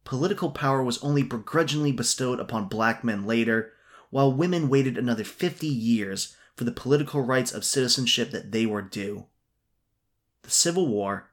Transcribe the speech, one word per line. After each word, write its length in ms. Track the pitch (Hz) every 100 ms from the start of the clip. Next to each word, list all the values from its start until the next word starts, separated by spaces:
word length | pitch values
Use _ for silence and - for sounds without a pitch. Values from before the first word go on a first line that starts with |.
| -
political 440 | 127 180 196 160
power 300 | 139 139 135
was 220 | 123 117
only 180 | 143 143
begrudgingly 680 | - 117 - 160 151 147 147
bestowed 480 | 120 117 - 127 123
upon 280 | - 110 95
black 360 | 107 110 110
men 220 | 117 104 101
later, 480 | 117 113 113 110 _ _ - -
while 200 | 135 139
women 380 | 131 180 175 147
waited 280 | 139 131 120
another 260 | 120 110 101
fifty 420 | - 180 175 156
years 680 | 123 113 113 98 98 - - _ -
for 80 |
the 80 | 120
political 500 | 120 123 143 139 147
rights 320 | 123 127 120
of 120 | 107 -
citizenship 640 | 139 127 135 120 120 113
that 200 | 107 101
they 140 | 113 113
were 160 | 104
due. 440 | 95 104 98 101 - _ _ _ _ _ _ _ _ _ _ _
The 80 | -
Civil 360 | - 170 180 160
War 440 | 104 98 98 -